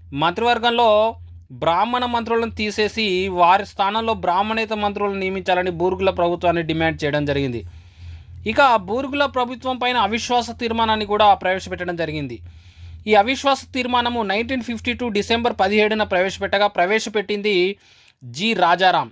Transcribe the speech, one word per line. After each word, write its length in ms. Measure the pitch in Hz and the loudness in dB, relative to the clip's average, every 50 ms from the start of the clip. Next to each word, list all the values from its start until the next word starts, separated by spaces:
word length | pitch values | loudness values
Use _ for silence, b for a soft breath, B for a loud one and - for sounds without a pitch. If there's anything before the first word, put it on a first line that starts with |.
| - - 139 | -20 -10 -4
మంత్రివర్గంలో 1000 | 139 151 170 175 - 226 240 240 233 220 240 233 233 240 226 214 208 214 226 233 - - - - - - _ | 0 0 0 0 2 2 2 2 2 2 0 2 4 4 6 6 4 4 2 0 -6 -16 -20 -20 -20 -20 _
బ్రాహ్మణ 540 | 135 123 - 160 165 175 202 233 240 247 247 | -10 -2 0 0 2 2 2 0 0 -2 -2
మంత్రులను 460 | 240 240 233 233 214 233 226 233 226 | -2 -2 -4 -2 0 0 0 0 -2
తీసేసి 760 | - - 220 214 196 - 214 202 - - 220 208 185 180 185 196 | -4 -4 -4 -4 0 0 -2 -2 0 -2 -2 0 0 0 0 -2
వారి 380 | 185 175 175 170 185 202 208 | 2 4 6 6 6 4 2
స్థానంలో 480 | 196 - - 202 196 208 226 226 226 226 | -2 -4 -2 -2 0 0 0 0 -2 -2
బ్రాహ్మణేతర 640 | 202 175 180 170 185 208 220 226 226 226 208 220 | -2 0 0 0 0 0 0 0 -2 -2 -4 -4
మంత్రులను 400 | 214 208 202 202 202 202 202 196 | -2 -2 -2 -2 -2 -2 -2 -2
నియమించాలని 560 | 196 185 185 190 190 180 190 185 180 180 180 | -2 -4 -4 -4 -4 0 0 0 2 2 -2
బూర్గుల 380 | 175 160 170 185 185 185 190 196 | -2 0 0 0 0 2 0 0
ప్రభుత్వాన్ని 540 | 185 185 175 170 175 170 - 175 170 170 165 | 2 2 0 0 0 0 0 0 0 0 0
డిమాండ్ 400 | 156 160 160 165 160 156 156 156 | -2 -2 0 0 0 -2 0 -2
చేయడం 220 | 147 143 147 147 | -2 0 0 0
జరిగింది. 400 | 143 143 143 139 135 120 117 95 B B B B B B B B B B B B B B B - 202 | 0 0 -2 -2 -2 -4 -6 -10 B B B B B B B B B B B B B B B -6 -4
ఇక 280 | 220 294 285 269 240 | 2 4 4 4 4
బూర్గుల 500 | 220 185 175 208 247 277 269 262 285 285 | 2 0 -2 -4 -4 -4 -4 -2 -2 -2
ప్రభుత్వం 520 | 277 277 262 247 240 262 240 - 262 254 247 | -2 0 -4 -4 -4 -6 -8 -6 -6 -6 -2
పైన 200 | 247 247 247 247 | -2 -2 0 0
అవిశ్వాస 520 | 214 196 220 233 220 - 247 247 233 226 226 - | 0 0 0 -4 -4 0 0 0 0 -2 -8 -6
తీర్మానాన్ని 460 | 247 233 226 226 226 220 220 220 214 | -6 -4 -2 0 0 0 0 0 0
కూడా 280 | 202 208 208 214 208 196 | -2 2 4 6 6 6
ప్రవేశపెట్టడం 640 | 185 196 185 185 190 180 185 180 175 180 180 175 | 4 2 -2 -2 -2 -4 -8 -8 -8 -6 -6 -4
జరిగింది. 440 | 165 165 156 151 156 147 131 120 - - B B B B B B B B B B B B 214 | -4 -4 -4 -4 -6 -6 -6 -8 -12 -16 B B B B B B B B B B B B 4
ఈ 60 | 208 | 4
అవిశ్వాస 520 | 208 202 233 269 254 - 277 269 254 - - - | 4 6 4 0 -2 0 0 0 0 -2 -8 -6
తీర్మానము 500 | 262 247 240 247 247 240 240 240 240 220 | -6 -4 0 0 0 0 0 -2 -2 -2
నైన్టీన్ 380 | 196 190 208 233 233 269 262 | -2 -2 -2 -2 -2 -4 -6
ఫిఫ్టీ 320 | 226 - 233 220 - 254 240 | -4 -6 -8 -6 -4 -6 -4
టూ 160 | 226 247 240 | -4 -4 -6
డిసెంబర్ 440 | 208 208 196 - 233 233 226 240 226 - | -4 -6 -2 -2 -2 0 0 -2 0 0
పదిహేడున 440 | 196 185 208 214 214 214 220 220 214 | 0 2 4 4 4 2 2 0 -2
ప్రవేశపెట్టగా, 640 | 202 202 180 185 196 185 190 196 190 - 202 208 202 | 0 2 0 0 0 -2 -4 -4 -2 0 2 2 0
ప్రవేశపెట్టింది 1120 | 202 190 175 180 208 220 - 233 208 220 196 196 208 208 202 214 208 180 180 190 202 b b b b b b b b b 135 | 2 0 0 2 2 0 -2 -2 -4 -4 -2 -2 -4 -2 0 0 2 2 2 0 -2 b b b b b b b b b -20
జి 300 | 123 117 135 190 226 226 | -16 -10 -4 -2 -2 2
రాజారాం. 580 | - - 170 - 175 185 185 175 165 135 113 | 2 4 4 4 6 4 4 4 4 -2 -4